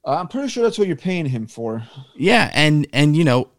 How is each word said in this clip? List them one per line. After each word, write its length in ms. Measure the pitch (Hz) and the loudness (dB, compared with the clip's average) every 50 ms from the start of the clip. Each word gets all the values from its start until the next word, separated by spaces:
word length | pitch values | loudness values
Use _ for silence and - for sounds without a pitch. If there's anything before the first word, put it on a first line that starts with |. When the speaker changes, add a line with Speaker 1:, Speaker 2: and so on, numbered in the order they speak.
| - | -4
Speaker 1:
Uh, 100 | 135 139 | -4 -4
I'm 140 | 165 180 - | -4 -4 -6
pretty 180 | - 262 285 | -6 -6 -6
sure 160 | 254 - 247 233 | -6 -2 0 0
that's 160 | 233 233 220 | 0 2 0
what 80 | 208 | 0
you're 80 | 185 156 | 0 -2
paying 300 | 131 - 185 185 175 160 | -4 -4 -4 -4 -2 -2
him 200 | 139 127 117 110 | -4 -4 -4 -6
for. 360 | 107 - 117 117 113 113 113 110 - - 135 135 _ _ | -10 -10 -8 -6 -6 -6 -6 -10 -12 -18 -20 -20 _ _
Speaker 2:
Yeah, 340 | - 139 185 247 226 165 - - | -2 2 2 4 4 2 2 2
and, 340 | - 151 151 151 151 143 - - | 2 4 4 4 2 0 0 0
and, 220 | 139 147 151 147 | 2 2 4 4
you 80 | 160 170 | 4 4
know 260 | 143 120 127 120 _ _ | 4 2 2 0 _ _